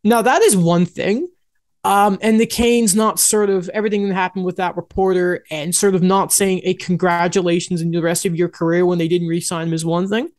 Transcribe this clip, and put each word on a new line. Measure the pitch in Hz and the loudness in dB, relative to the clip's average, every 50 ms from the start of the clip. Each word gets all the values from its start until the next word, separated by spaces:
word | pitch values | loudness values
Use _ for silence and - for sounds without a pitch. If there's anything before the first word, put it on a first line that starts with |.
| - | 2
Now, | 208 233 233 | 2 2 4
that | 202 240 277 359 453 | 4 2 2 4 4
is | 415 233 | 4 4
one | 185 170 165 170 175 180 | 2 2 2 2 2 0
thing. | 170 _ - - 185 208 254 349 359 _ _ _ _ _ _ _ _ _ _ - | 0 _ -6 -2 -2 -2 -2 -4 -8 _ _ _ _ _ _ _ _ _ _ -2
Um, | 196 196 202 202 208 196 180 | 0 2 4 4 2 0 0
and | - 220 220 220 | 0 2 2 2
the | 233 | 2
Canes | 226 - - 240 233 240 240 233 208 - | 0 0 0 2 2 2 2 2 2 2
not | 214 214 214 - - | 2 0 0 0 0
sort | - - - 214 208 202 | 0 0 2 4 4 4
of, | 196 190 170 185 | 2 2 -2 -4
everything | - 220 208 214 208 202 202 | -6 -4 -4 -2 -2 -2 -2
that | 196 185 | -2 -2
happened | 190 185 180 - 190 180 | -2 -2 -2 -4 -4 -6
with | 180 175 | -4 -4
that | - 185 175 - | -4 -4 -4 -4
reporter | 175 170 _ - 196 190 190 185 180 180 180 180 - _ - | -8 -12 _ -4 0 0 2 2 0 0 0 -2 -4 _ -10
and | 156 151 147 170 175 | -8 -8 -6 -4 -2
sort | - 214 202 190 | 0 2 2 2
of | 185 175 | 2 2
not | 185 190 196 175 - | 2 2 2 2 0
saying | - - 202 190 185 175 - | 0 0 2 0 0 -2 -2
a | 185 185 | -4 -4
congratulations | 180 - - 180 165 185 180 170 170 175 180 - 196 180 175 170 180 - - 185 170 | -4 -4 -4 -2 0 0 0 2 2 0 0 0 0 0 0 0 -2 -2 -4 -6 -4
in | 165 170 | -4 -2
the | 165 170 160 | -2 0 0
rest | 165 170 170 - | 0 -2 0 -2
of | 196 170 | -4 -2
your | 160 175 175 | -2 -2 -4
career | - - 175 165 170 175 180 | -2 -4 -2 0 2 2 2
when | 180 180 170 | 2 2 0
they | 165 | 0
didn't | 160 175 180 170 | 0 0 -2 0
re-sign | 165 165 170 165 - 185 165 165 165 | -2 -4 -4 -4 -6 -6 -4 -4 -4
him | 165 | -4
is | 160 160 | -2 -2
one | 165 170 175 185 | -2 -2 -2 -2
thing. | 196 208 226 277 339 _ | -2 -2 -4 -4 -6 _